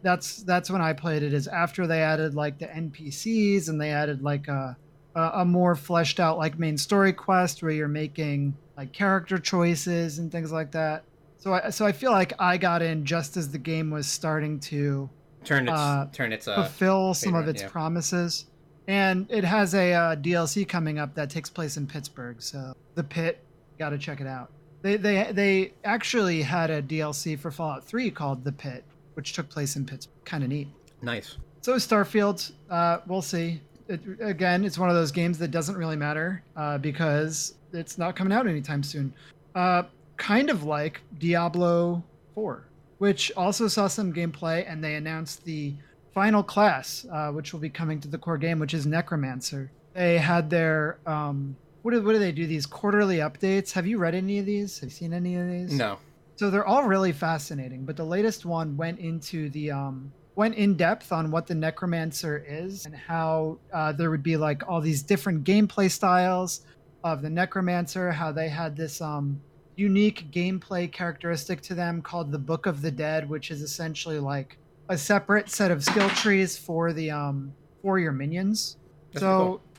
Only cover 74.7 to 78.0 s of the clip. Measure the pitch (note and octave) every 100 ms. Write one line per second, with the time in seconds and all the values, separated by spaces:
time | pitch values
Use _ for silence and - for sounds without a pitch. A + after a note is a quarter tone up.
74.7 | _ - E3+ - G3+ G3+ G#3 G3+ - F#3+
75.7 | D#3 C#3+ G#3 G3 - G#3+ G3 F#3 - -
76.7 | E3 E3 D#3 D#3 D3 C#3+ C#3 C#3 - _
77.7 | _ G3 F#3+